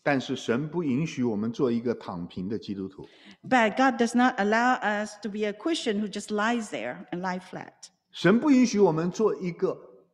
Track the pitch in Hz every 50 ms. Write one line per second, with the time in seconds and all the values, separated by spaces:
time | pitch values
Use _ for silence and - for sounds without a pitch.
0 | - 151 143 131 123 - 131 120 - - 113 127 156 156 160 175 170 139 120 135
1 | 160 151 - 131 120 120 107 104 110 117 117 - 143 120 117 117 117 117 110 -
2 | - 117 95 85 87 87 - 98 90 101 113 98 - - 98 98 95 95 - -
3 | - - _ - - - - _ - - 254 247 220 214 - - 262 269 247 240
4 | 233 226 - 240 247 254 - - 202 208 220 226 240 254 254 - - 208 208 202
5 | 214 214 - - - 220 196 214 214 208 202 208 - 330 339 - - 240 202 208
6 | 214 196 - 208 - - 214 208 208 226 240 233 214 - - 117 104 123 - 180
7 | 202 - - 175 185 185 180 185 180 - - - 90 - _ _ - - _ _
8 | _ _ - - - 175 214 240 302 302 269 254 254 - - 208 202 175 156 160
9 | 170 180 - - 220 190 151 - 185 175 170 - 190 165 127 - - - - -
10 | _ _